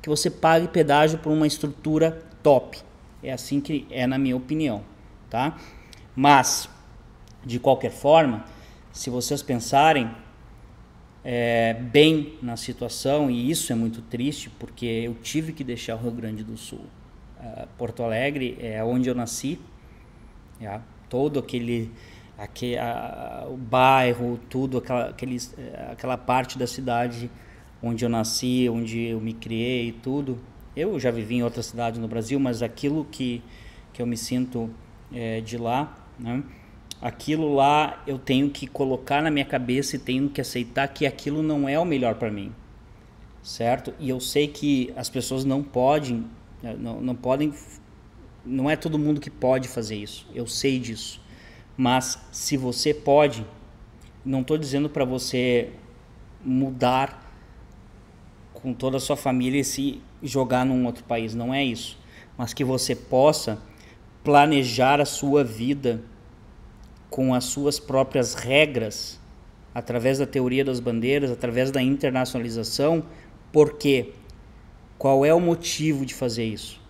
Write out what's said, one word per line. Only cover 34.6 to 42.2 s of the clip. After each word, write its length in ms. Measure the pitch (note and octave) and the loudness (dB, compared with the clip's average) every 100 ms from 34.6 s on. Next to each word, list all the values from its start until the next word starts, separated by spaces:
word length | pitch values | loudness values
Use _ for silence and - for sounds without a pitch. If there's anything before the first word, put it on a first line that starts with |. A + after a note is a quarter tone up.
| A2+ A2+ - - - | -6 -10 -20 -20 -16
eh, 280 | B2 A2+ A2+ | -8 -4 -4
de 180 | G#2+ A#2+ | -6 -4
lá, 380 | A#2 B2+ D3 - - - | -2 0 -2 -10 -20 -12
né? 240 | A#2 B2+ C#3+ - - - - - | -6 -6 -6 -16 -20 -20 -20 -10
Aquilo 520 | A#2+ - - D#3 D3+ | -10 -8 -4 -2 2
lá 480 | C#3 C#3 D3 D3 - - | 4 6 6 2 -4 -8
eu 120 | C3+ | -8
tenho 320 | - C3 C#3+ | 0 2 2
que 160 | C#3 - | -2 -12
colocar 560 | - C3+ B2+ - C#3 | -2 -2 -2 0 0
na 80 | D#3+ | 2
minha 160 | D3 C#3 | 0 0
cabeça 500 | C3 B2 B2+ C3+ C3+ | -2 0 -2 -2 -6
e 20 | |
tenho 300 | - C3 C#3 | -4 -2 -2
que 100 | C#3 | -4
aceitar 480 | B2+ B2 A#2+ - C#3 | -6 -6 -4 -2 -4
que 200 | - C#3+ | 0 -2
aquilo 360 | C3 C#3+ D3+ | -2 -6 -2
não 240 | D#3 D3+ C#3 | 0 0 0
é 120 | C#3+ | 0
o 60 | |
melhor 320 | F3 C#3 B2 | 0 2 0
pra 140 | A2 | 0